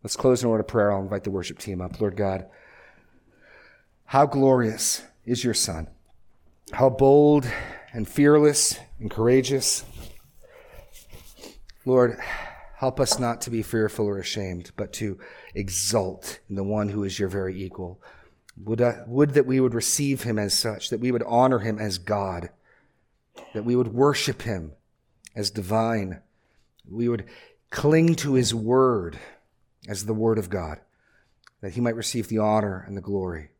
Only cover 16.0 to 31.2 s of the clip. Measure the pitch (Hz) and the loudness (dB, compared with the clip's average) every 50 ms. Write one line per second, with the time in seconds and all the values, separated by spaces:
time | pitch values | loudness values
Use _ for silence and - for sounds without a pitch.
16 | 92 92 - - - - - - _ - 101 98 98 98 104 107 104 101 101 107 | 0 -2 -6 -10 -14 -16 -16 -16 _ -10 -6 -6 -4 -2 -2 -2 -2 -2 -2 -4
17 | 101 95 90 - 101 92 92 101 95 95 92 92 98 92 - - 92 87 92 _ | -4 -4 -2 -4 -4 -2 -2 -4 -4 -4 -6 -8 -10 -10 -10 -10 -12 -12 -12 _
18 | _ - - - - _ _ _ _ - _ - 98 107 113 110 120 120 117 - | _ -20 -20 -20 -20 _ _ _ _ -20 _ -14 -6 -4 0 2 2 0 0 -4
19 | - 113 120 135 151 151 131 147 131 127 131 131 131 127 117 117 - - - - | -10 -4 2 2 2 4 4 2 2 4 2 2 2 2 0 -2 -2 -2 -2 0
20 | 147 139 139 123 - 120 110 107 104 98 - - - 113 107 110 - - 123 110 | 0 -2 -2 -4 -2 -4 -2 -2 -2 0 0 0 -2 -2 -4 -6 -6 -6 -4 -2
21 | 117 127 123 113 - - 117 120 127 131 131 113 98 113 107 104 110 107 92 90 | 0 2 2 2 2 4 4 4 6 6 4 2 0 -2 -4 -4 -4 -6 -6 -8
22 | 90 - 107 101 98 95 90 87 85 87 _ _ _ _ _ _ _ _ _ _ | -4 -2 -2 -2 -2 -4 -6 -6 -8 -12 _ _ _ _ _ _ _ _ _ _
23 | _ _ _ _ _ _ _ - - - - 110 107 120 123 123 123 110 107 120 | _ _ _ _ _ _ _ -20 -20 -10 -10 -4 -2 2 2 2 2 0 2 4
24 | 135 147 139 - - 143 - - - 113 104 90 80 76 73 _ _ _ _ _ | 4 4 4 2 -2 -4 -4 -4 -6 -8 -6 -6 -8 -12 -16 _ _ _ _ _
25 | _ _ _ _ _ - _ 104 104 - - 107 95 90 107 110 113 113 117 107 | _ _ _ _ _ -14 _ -6 -6 -4 -4 -6 -4 0 0 0 2 2 0 -2
26 | 98 95 87 - _ _ _ _ _ _ _ _ _ _ _ _ _ - 95 113 | -2 -4 -8 -12 _ _ _ _ _ _ _ _ _ _ _ _ _ -12 -6 -2
27 | 120 120 120 104 - - - - - _ _ _ _ _ - - - 147 156 160 | 0 0 0 -2 -6 -12 -18 -20 -20 _ _ _ _ _ -8 0 2 4 6 6
28 | 165 170 165 165 - 147 135 131 123 104 117 113 107 113 123 131 131 131 120 104 | 6 4 2 0 0 2 2 2 2 2 -2 -2 0 2 4 4 4 4 2 0
29 | 87 85 76 71 - - - _ _ _ _ _ _ _ _ _ - - 101 92 | -4 -6 -10 -12 -18 -20 -20 _ _ _ _ _ _ _ _ _ -12 -10 -10 -8
30 | 98 104 110 107 110 113 110 110 95 90 104 92 82 78 76 - _ _ _ _ | -4 -4 -2 0 2 2 2 0 -2 -4 -6 -6 -6 -6 -10 -12 _ _ _ _
31 | _ _ _ _ | _ _ _ _